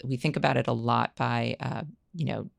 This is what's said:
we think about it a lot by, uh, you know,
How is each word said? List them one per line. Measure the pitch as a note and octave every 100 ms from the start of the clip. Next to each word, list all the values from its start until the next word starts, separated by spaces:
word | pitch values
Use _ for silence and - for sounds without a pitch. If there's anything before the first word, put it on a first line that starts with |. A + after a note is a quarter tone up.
we | C3 C3
think | D3+ D3
about | C#3+ C3
it | B2
a |
lot | A#2+ A#2 A#2 A#2 -
by, | A#2+ A#2+ A#2 A#2
uh, | B2 G#2+ D3 - _
you | F3 D3+
know, | G#2+ -